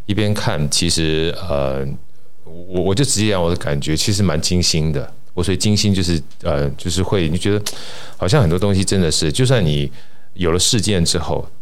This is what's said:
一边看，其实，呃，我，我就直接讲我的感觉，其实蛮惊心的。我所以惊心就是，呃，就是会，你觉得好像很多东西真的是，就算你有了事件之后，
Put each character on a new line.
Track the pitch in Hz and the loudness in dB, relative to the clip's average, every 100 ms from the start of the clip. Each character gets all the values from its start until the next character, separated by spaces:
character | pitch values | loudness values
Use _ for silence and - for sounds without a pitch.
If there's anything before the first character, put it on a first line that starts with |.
| - | -2
一 | |
边 | 101 104 | 0 0
看， | 104 - 82 73 | 0 -2 -2 -2
其 | - 85 | 0 0
实， | - 80 78 85 - 90 | 2 0 0 0 -2 -2
呃， | 71 67 67 67 69 - - - - 82 | -2 0 -2 -4 -4 -6 -6 -6 -6 -6
我， | 82 90 90 | -8 -4 -2
我 | 90 98 | 0 2
就 | 120 | 2
直 | 98 | 2
接 | 107 | 2
讲 | 95 | 2
我 | 85 | 2
的 | 85 | 0
感 | 76 73 | -2 -2
觉， | 71 78 | 0 0
其 | - | 0
实 | 95 | 2
蛮 | 95 76 | 2 0
惊 | - 90 | 0 0
心 | 82 82 78 | 2 0 0
的。 | 71 - - - - | -2 -4 -8 -6 -2
我 | |
所 | 87 | 0
以 | 92 | 0
惊 | 107 104 | 2 2
心 | 104 | 2
就 | 95 | 2
是， | 87 82 - - | 2 0 -2 -4
呃， | 85 71 71 71 | -2 0 0 -2
就 | 87 | -4
是 | 80 | -2
会， | 92 101 80 | 0 0 0
你 | 85 | 0
觉 | 104 | 0
得 | 104 101 - - - - - | 0 -2 -6 -6 -6 -8 -2
好 | 90 | 2
像 | 143 | 4
很 | 87 | 4
多 | 90 | 4
东 | 101 | 2
西 | 95 92 | 2 2
真 | 98 | 2
的 | 85 | 2
是， | - 80 | 2 0
就 | 73 | 2
算 | 127 127 80 | 4 4 2
你 | 73 69 - - - - - | 2 -2 -4 -6 -6 -6 0
有 | 87 | 2
了 | 87 | 2
事 | - 110 | 2 2
件 | 92 95 | 2 2
之 | 80 82 | 2 0
后， | 71 73 - - | 0 -2 -4 -6